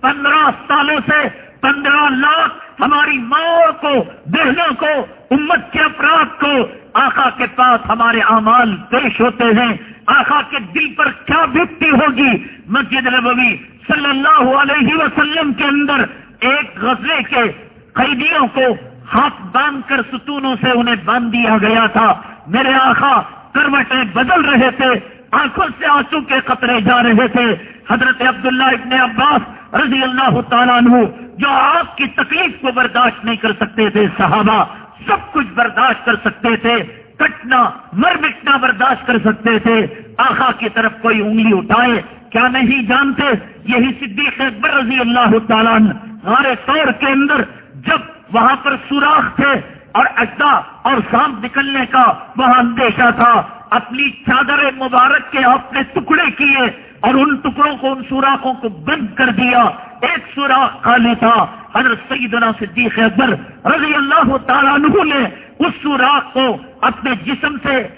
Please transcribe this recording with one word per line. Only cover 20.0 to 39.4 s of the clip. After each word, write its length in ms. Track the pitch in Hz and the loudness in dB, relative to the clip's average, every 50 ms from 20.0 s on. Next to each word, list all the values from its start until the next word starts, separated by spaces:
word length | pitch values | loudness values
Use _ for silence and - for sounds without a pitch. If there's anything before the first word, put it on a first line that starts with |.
| 233 - | -4 -6
ستونوں 440 | 269 247 - 294 294 285 269 262 262 - | -8 -12 -10 -8 -8 -6 -4 -4 -4 -2
سے 100 | - 254 | 0 0
انہیں 240 | 247 240 233 240 240 196 156 | 2 2 0 0 -2 -4 -2
باندھ 280 | 185 226 247 240 233 214 | -2 -2 -2 -2 -2 -2
دیا 240 | 240 240 220 214 220 | 0 2 2 2 2
گیا 240 | 202 214 220 226 226 | 2 2 2 2 0
تھا۔ 280 | 214 - 220 226 214 180 - - - - - - | 2 2 2 2 2 2 0 -4 -18 -20 -20 -10
میرے 260 | 143 175 247 269 269 262 | -4 -2 0 0 2 2
آقا 480 | 269 262 269 - - - 285 262 214 - - - - - - - | 2 2 2 2 2 2 2 2 2 0 -4 -14 -20 -20 -6 -2
کروٹیں 500 | 262 294 277 277 277 - - 262 262 254 202 170 | -2 0 0 0 0 -2 -2 -2 -4 -4 -2 -2
بدل 280 | - 254 247 - 349 285 | -2 0 2 2 2 2
رہے 260 | 285 269 233 254 262 | 2 2 4 2 2
تھے، 480 | 254 - 262 254 247 196 - - - - - - | 0 0 0 0 0 0 -4 -10 -20 -20 -10 -2
آنکھوں 340 | - 254 294 277 - - 381 311 233 - | -2 0 0 -2 -2 -2 -2 -2 -2 -6
سے 60 | - | 0
آنسو 360 | 302 294 285 285 - 320 311 | 2 2 2 2 -2 -4 -6
کے 140 | 269 - 269 262 - | -4 -2 -4 -4 -2
قطرے 360 | - 254 247 254 240 247 233 | -2 -4 -2 0 -2 0 0
جا 220 | 202 214 247 247 240 | 2 2 2 4 4
رہے 240 | 240 226 214 254 | 4 4 4 2
تھے۔ 280 | 220 208 247 240 233 202 160 - - - - - - | 2 2 0 0 0 0 -2 -6 -18 -20 -20 -4 -2
حضرت 320 | 214 240 262 254 254 - | -2 0 2 0 0 0
عبداللہ 420 | 240 262 254 254 - 254 254 254 269 | 0 -2 -2 0 -2 -2 0 2 2
ابن 300 | 262 254 247 - 240 254 | 0 0 -2 -4 -2 0
عباس 480 | 262 254 240 226 - 262 294 294 247 - - - - - - - | 0 0 0 0 0 2 2 2 2 -2 -4 -16 -20 -18 -6 -2
رضی 280 | - 302 262 247 269 262 | -2 0 0 0 0 -2
اللہ 380 | 254 254 254 269 254 - 240 | -2 0 0 2 2 2 0
تعالیٰ 340 | 247 - 247 240 247 247 247 | 0 0 2 2 4 4 4
عنہ، 200 | 240 240 247 247 247 220 196 - - - - - | 4 6 6 6 6 4 2 -2 -10 -18 -18 -8
جو 120 | - 226 285 | -4 -2 0
آپ 480 | 277 269 269 294 311 349 330 - - | 2 2 2 2 2 0 -2 -4 -6
کی 80 | - 269 | -6 -6
تکلیف 560 | 254 - - 277 - 302 330 370 339 - - | -4 -4 -4 -4 -2 -2 -4 -4 -4 -6 -6
کو 60 | - 262 | -6 -4
برداشت 540 | 240 240 254 254 - 240 247 233 220 - - | -2 -2 -2 0 0 2 0 0 0 -4 -6
نہیں 100 | 226 233 | -6 -4
کر 160 | - - 226 | -2 -2 -4
سکتے 380 | 208 - 220 220 - - 220 208 | -2 -2 -4 -6 0 0 0 2
تھے، 180 | 208 214 208 185 - | 2 2 0 0 0
صحابہ 480 | - 196 170 165 214 202 214 220 208 170 - - - - - - - - | 0 0 2 2 2 2 2 2 2 0 -2 -4 -20 -20 -20 -20 -14 -4
سب 260 | - 403 381 - - - | -4 -4 -4 -4 -6 -4
کچھ 140 | 302 269 190 175 | -4 -4 -4 -2
برداشت 500 | 233 240 226 - 214 247 262 226 - - | -2 -2 0 0 0 0 0 0 -2 -2
کر 100 | - - | -2 -2
سکتے 400 | - - 214 - - - 240 226 | -2 -2 -6 -6 -2 -2 -2 -2
تھے، 200 | - - 226 240 226 170 - - - - - - | 0 0 0 -2 -2 -4 -8 -14 -20 -20 -20 -4
کٹنا، 520 | - - - - - - 240 262 254 240 170 - - - - - | -2 -2 -2 -2 -6 -4 0 2 2 2 0 -2 -8 -18 -8 -2
مر 180 | 185 269 359 359 320 | 0 0 0 0 0
مٹنا 380 | 302 302 233 - - 285 285 | -4 -6 -6 -6 -2 0 0
برداشت 500 | 262 254 254 254 190 247 269 262 - - | 2 2 0 0 0 0 0 0 -2 -2
کر 100 | - 247 220 | -2 -2 2
سکتے 400 | - 220 208 - | 2 0 -2 0